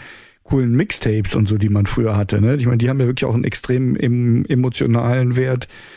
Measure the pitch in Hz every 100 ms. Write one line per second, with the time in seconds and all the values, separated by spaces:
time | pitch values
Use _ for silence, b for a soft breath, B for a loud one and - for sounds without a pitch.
0 | B B B B - 139 120 123 208 -
1 | 117 107 98 - 104 107 104 104 101 -
2 | 113 104 98 104 110 143 123 120 120 135
3 | 123 127 131 117 - - - 127 127 -
4 | 123 123 120 117 - 131 127 - 127 117
5 | 120 127 123 123 131 127 - B B